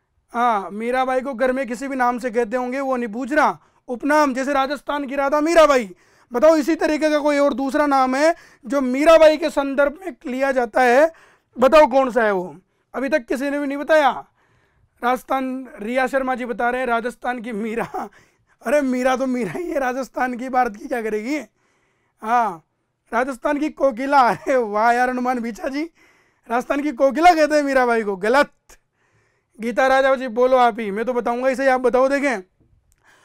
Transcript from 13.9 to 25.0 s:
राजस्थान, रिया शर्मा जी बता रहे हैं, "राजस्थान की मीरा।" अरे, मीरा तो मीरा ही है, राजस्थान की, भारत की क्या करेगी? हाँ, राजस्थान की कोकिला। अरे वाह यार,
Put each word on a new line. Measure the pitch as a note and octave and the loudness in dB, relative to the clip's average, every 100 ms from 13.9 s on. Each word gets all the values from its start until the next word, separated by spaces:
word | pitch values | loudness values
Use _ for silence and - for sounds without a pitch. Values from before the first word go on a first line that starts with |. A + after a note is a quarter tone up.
| D#4 C#4 A3+ - _ _ _ _ _ _ _ | 4 4 0 -8 _ _ _ _ _ _ _
राजस्थान, | A#3+ B3+ - C4+ C4 C4 B3+ - | -4 -2 -2 -4 -4 -8 -12 -12
रिया | G3+ B3+ B3+ | -6 -2 -2
शर्मा | C4+ B3+ | -2 -2
जी | B3+ | -4
बता | B3 A3 A#3+ | -6 -4 -2
रहे | B3 | -2
हैं, | B3+ | -2
"राजस्थान | A#3 A#3 - B3 B3 | -2 -4 -8 -8 -8
की | A3+ | -8
मीरा।" | G#3 A3 A3+ F#3+ F#4+ D#4+ - _ _ _ _ A3+ | -8 -6 -6 -6 -8 -12 -14 _ _ _ _ -2
अरे, | D4 | -2
मीरा | C4+ B3+ B3+ B3+ | 0 0 0 0
तो | C4 | -2
मीरा | B3 G3 | -4 -4
ही | A#3 F4 | -6 -6
है, | D#4 | -4
राजस्थान | B3+ B3+ B3+ - B3+ | -4 -6 -8 -6 -6
की, | A#3+ B3+ | -6 -4
भारत | B3+ A#3+ G#3 | -2 -2 -4
की | C#4 | -8
क्या | B3 | -6
करेगी? | A3 G#3+ A3 D4+ A3 _ _ _ _ _ _ _ | -4 -6 -4 -6 -8 _ _ _ _ _ _ _
हाँ, | A3 A#3+ A3 E3 _ _ _ _ _ | -2 0 0 -4 _ _ _ _ _
राजस्थान | A3+ C4 B3 D4+ D4 | -4 -4 -4 -4 -2
की | D#4 | -4
कोकिला। | - C#4 A3+ C#4 C#4+ | -2 -2 -2 0 4
अरे | A#3+ F#3 - C4 | 4 2 -2 -2
वाह | A3 G#3 A#3 | 0 0 2
यार, | A#3+ | 2